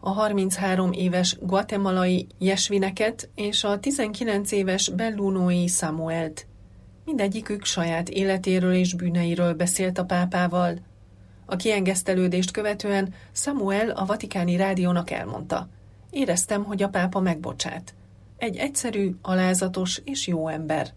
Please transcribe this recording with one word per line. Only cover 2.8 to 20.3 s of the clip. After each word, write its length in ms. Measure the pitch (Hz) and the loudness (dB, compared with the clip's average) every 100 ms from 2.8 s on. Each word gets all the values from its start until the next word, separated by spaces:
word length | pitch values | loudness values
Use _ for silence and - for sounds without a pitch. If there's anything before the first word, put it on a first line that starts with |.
| 190 190 214 - - | 0 0 -2 -2 -14
és 300 | - 208 208 | -6 -2 -2
a 140 | 208 202 | 0 0
tizenkilenc 760 | 277 277 214 208 233 202 202 | -2 -2 -2 -2 0 0 2
éves 360 | 202 190 190 - | 0 2 2 0
bellunói 800 | 180 226 208 196 190 180 175 175 | 0 -2 0 0 2 4 4 2
Samuelt. 800 | 175 165 156 160 165 160 156 - - - - - - | 2 0 -2 -2 -2 -4 -6 -16 -20 -20 -20 -20 -16
Mindegyikük 600 | - 285 202 214 - 208 | -4 0 0 -2 -6 -6
saját 440 | - - 165 165 175 | -2 0 0 0 -2
életéről 640 | - 196 190 185 185 180 | 0 2 2 2 2 4
és 220 | 185 180 | 4 2
bűneiről 600 | 180 175 175 170 170 175 | 0 0 2 2 2 2
beszélt 440 | 160 180 - 185 185 | 2 0 2 0 0
a 60 | |
pápával. 760 | 180 180 180 180 180 175 175 175 - - - - - - - | 0 2 2 2 2 2 0 -2 -10 -20 -20 -20 -20 -20 -8
A 100 | 185 | -2
kiengesztelődést 960 | 220 208 190 185 - 185 185 180 185 | 0 2 2 0 2 2 2 2 0
követően 640 | - 208 208 208 202 190 - - | -2 -2 -2 0 0 0 -6 -12
Samuel 580 | - - 285 196 196 226 | -6 -2 0 0 0 0
a 140 | - | -2
vatikáni 520 | 190 214 202 196 175 175 | -2 -2 -2 -2 2 2
rádiónak 540 | 190 190 180 175 175 | 2 2 2 2 0
elmondta: 580 | - - - - - - - - - - | -6 -6 -8 -4 -4 -4 -16 -20 -20 -10
„Éreztem, 540 | 311 247 175 - 202 | -4 0 0 2 0
hogy 180 | 208 202 | 0 -2
a 60 | 196 | 0
pápa 320 | 196 180 190 | 2 0 2
megbocsát. 760 | 185 160 170 - - 160 180 - - - - - | 2 0 -4 -6 -6 -6 -12 -20 -20 -20 -20 -8
Egy 200 | 233 180 | -6 -4
egyszerű, 600 | 285 277 247 214 196 180 | -4 -2 -4 -2 -2 -2
alázatos 760 | - 185 185 185 185 185 185 - | 0 2 4 2 0 -2 -2 -4
és 220 | - 277 | -6 -6
jó 220 | - | -2